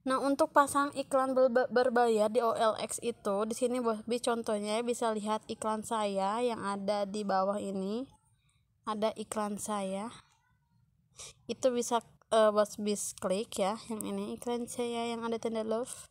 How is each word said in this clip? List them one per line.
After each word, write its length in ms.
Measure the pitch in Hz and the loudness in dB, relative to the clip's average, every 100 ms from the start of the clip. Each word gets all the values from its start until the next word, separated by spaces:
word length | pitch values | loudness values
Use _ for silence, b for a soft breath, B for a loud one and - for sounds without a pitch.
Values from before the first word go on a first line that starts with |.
Nah, 160 | - 262 | 0 0
untuk 320 | 254 277 311 - | 2 4 4 6
pasang 320 | 277 285 285 277 | 4 4 0 -2
iklan 400 | 277 269 262 262 | 0 2 2 4
ber-, 160 | 262 | 6
ber-, 160 | 240 247 | 4 2
berbayar 640 | 226 254 240 240 220 214 | 4 4 4 4 4 4
di 80 | 220 | 2
O 160 | 233 - | 2 4
L 160 | 220 208 | 2 2
X 240 | 226 - | -4 -4
itu, 400 | 233 226 - 196 | -6 -4 -2 0
di 80 | 220 | 0
sini 320 | 226 247 247 | 0 0 0
Bos 160 | 233 214 214 | 0 -2 -2
Bis 160 | 240 | -2
contohnya 560 | - 233 233 214 208 214 | 0 -2 0 -2 0 -2
bisa 320 | 240 240 233 | -2 0 0
lihat 320 | 214 208 214 | 0 -2 -4
iklan 400 | - 220 220 220 | -4 -6 -4 -4
saya 560 | 214 226 208 196 190 220 | -2 -2 0 0 0 0
yang 160 | 247 220 | 0 -2
ada 400 | 196 202 196 208 | -4 -4 -2 -2
di 160 | 202 202 | -2 -4
bawah 400 | 208 190 190 202 | 0 2 2 0
ini. 480 | 202 196 190 220 269 _ _ _ _ _ _ _ - | -4 -4 -4 -4 -6 _ _ _ _ _ _ _ -8
Ada 240 | 214 220 - | -2 -2 -2
iklan 400 | 214 - 208 208 | -8 -4 -4 -6
saya. 480 | - 208 190 196 220 - _ _ _ _ _ _ _ _ _ B B B | -6 -4 -4 -6 -8 -12 _ _ _ _ _ _ _ _ _ B B B
Itu 240 | - - 262 | -10 0 0
bisa, 320 | 240 233 233 - _ _ | 0 0 -2 -2 _ _
eh, 160 | 220 220 | 6 6
Bos 320 | 208 208 - | 6 0 0
Bis 320 | 208 202 - | -4 -2 -4
klik 480 | - 196 185 233 - | -6 -2 -2 -4 -2
ya, 160 | 190 220 - | -2 -2 -6
yang 80 | 220 202 | -6 -4
ini 320 | 196 202 233 | -4 -6 -6
iklan 240 | - 240 | -4 -4
saya 400 | 240 - 240 233 | -4 -6 -6 -4
yang 160 | 233 233 | -4 -4
ada 160 | 233 226 | -4 -4
tanda 240 | 233 226 220 | -4 -4 -2
love. 400 | 220 262 - - | -4 -4 -10 -18